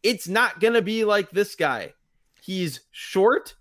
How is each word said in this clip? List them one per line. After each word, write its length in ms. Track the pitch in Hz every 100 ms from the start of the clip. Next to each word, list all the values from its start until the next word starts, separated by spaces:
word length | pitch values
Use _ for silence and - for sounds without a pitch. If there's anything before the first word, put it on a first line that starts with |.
It's 240 | 208 220 -
not 320 | 202 240 170
gonna 240 | 214 233
be 220 | 190 220
like 260 | 214 208 196
this 240 | 175 202
guy. 380 | - 156 120 82 _ _ _ _ _
He's 400 | - 185 175 123 _
short. 640 | - - 190 202 285 - -